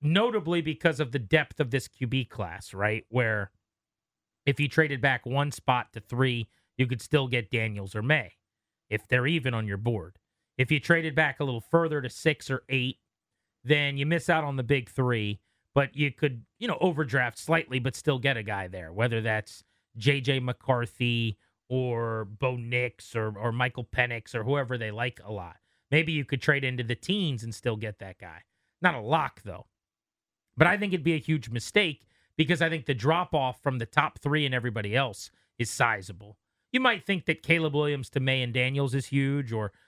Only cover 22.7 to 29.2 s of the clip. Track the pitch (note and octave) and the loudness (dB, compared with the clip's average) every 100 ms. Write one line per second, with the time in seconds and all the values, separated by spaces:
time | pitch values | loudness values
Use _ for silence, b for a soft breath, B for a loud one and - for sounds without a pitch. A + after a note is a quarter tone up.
22.7 | B2 B2 - - A2+ A2 G2+ A#2 A#2 B2+ | 0 -2 -4 -8 -4 -2 -2 -2 0 0
23.7 | B2+ A#2 - B2 A#2 - A#2 A2 C#3+ B2 | -2 -4 -2 0 -2 -6 -4 0 0 0
24.7 | B2 A2 G#2+ B2 - G2+ G#2 F2 - _ | -4 -6 -4 -6 -6 -10 -10 -10 -16 _
25.7 | _ _ D3+ D#3+ D#3 C3 C#3 - C#3 C3 | _ _ 0 2 -2 -2 -2 2 0 0
26.7 | B2+ A#2 A#2 - G3+ E3+ A#2+ A2+ - B2 | -4 -4 -4 -2 -2 -2 -4 -6 -6 -4
27.7 | G#2+ G#2+ G2+ G2 - F2+ E2 - _ _ | -4 -6 -10 -14 -14 -16 -18 -20 _ _
28.7 | _ F3 C3+ A2 D#3 | _ 0 0 0 0